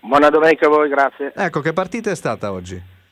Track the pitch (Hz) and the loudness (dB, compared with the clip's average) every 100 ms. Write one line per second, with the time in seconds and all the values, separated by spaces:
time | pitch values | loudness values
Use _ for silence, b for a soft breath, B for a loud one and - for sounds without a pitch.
0 | - 139 147 156 160 156 156 151 151 143 | 2 4 4 4 4 4 4 2 2 0
1 | 135 - 139 - 185 156 143 160 185 233 | 0 -2 -12 -6 -6 -4 -4 -4 -6 -6
2 | 220 175 147 110 104 95 90 92 87 _ | -6 -6 -6 -6 -8 -10 -12 -16 -18 _
3 | _ | _